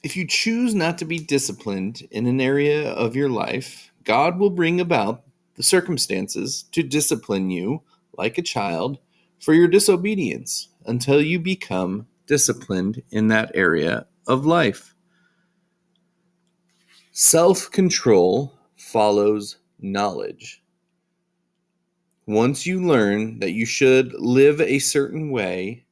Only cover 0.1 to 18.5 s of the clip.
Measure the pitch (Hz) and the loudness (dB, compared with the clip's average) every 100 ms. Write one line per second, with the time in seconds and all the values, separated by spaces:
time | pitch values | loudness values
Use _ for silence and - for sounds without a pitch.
0.1 | 185 175 - 226 226 247 208 165 170 160 | -8 -4 -2 -2 0 0 0 0 -2 -6
1.1 | 165 156 139 - - 107 98 95 113 - | -8 -2 -2 -2 -8 -6 -6 -6 -8 -12
2.1 | 104 120 131 131 143 147 151 147 - 113 | -4 -2 0 0 0 0 0 -4 -4 -4
3.1 | 127 139 113 58 127 131 - - _ - | -2 -2 -2 -4 -6 -8 -18 -20 _ 0
4.1 | 113 160 180 202 180 165 175 175 151 101 | 2 2 2 0 2 0 0 0 0 0
5.1 | 120 _ _ _ - - 185 180 156 - | -6 _ _ _ -4 2 2 2 -4 -2
6.1 | 95 98 - 120 - - 165 139 147 147 | -4 -4 -6 -8 -8 -6 -4 -2 -2 0
7.1 | 220 - 98 95 90 95 156 _ _ _ | -2 -2 -2 -2 -4 -4 -6 _ _ _
8.1 | - 104 - 170 120 101 82 113 139 _ | -6 -4 -4 -6 -4 -4 -4 -6 -8 _
9.1 | _ _ _ - 160 175 190 202 180 196 | _ _ _ 4 6 8 6 4 2 0
10.1 | 208 127 64 - - - _ - 120 127 | -2 -4 -6 -8 -10 -10 _ -6 -4 2
11.1 | 143 151 180 170 185 - 92 92 98 117 | 2 2 -2 -4 -6 -4 -4 -4 -6 -10
12.1 | _ - 143 - 113 - 95 95 117 - | _ -2 0 0 -2 -4 -2 -2 -6 -6
13.1 | 107 110 110 110 - 92 80 80 57 - | -2 2 2 0 0 2 2 0 -4 -8
14.1 | _ - 131 147 170 127 95 - _ _ | _ -2 0 2 2 2 -2 -16 _ _
15.1 | _ _ _ _ _ _ _ _ _ _ | _ _ _ _ _ _ _ _ _ _
16.1 | _ _ _ _ _ _ _ _ _ _ | _ _ _ _ _ _ _ _ _ _
17.1 | - - 165 175 185 - - 185 - 127 | 0 4 6 6 4 0 0 0 2 4
18.1 | 98 90 104 139 | 6 6 2 -2